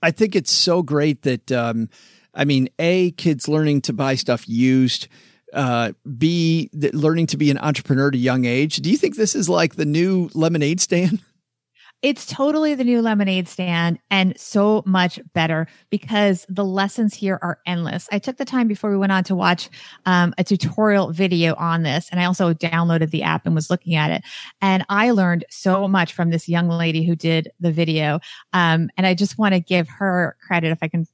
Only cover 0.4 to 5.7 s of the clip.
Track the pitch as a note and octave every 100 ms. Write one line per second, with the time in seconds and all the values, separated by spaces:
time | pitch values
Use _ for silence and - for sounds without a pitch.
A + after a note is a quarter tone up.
0.4 | C3+ - - F3 D#3 D3 D3+ C#3+ C#3+ B2
1.4 | - B2+ A#2 A2+ A2+ _ - _ _ -
2.4 | C#3+ C#3 C3 _ E3 F#3 F3+ - F3 C#3+
3.4 | - D3+ D#3 C#3+ - A#2 C3+ C3+ - A#2+
4.4 | - A2+ B2+ C3 B2+ - - - _ _
5.4 | _ - C3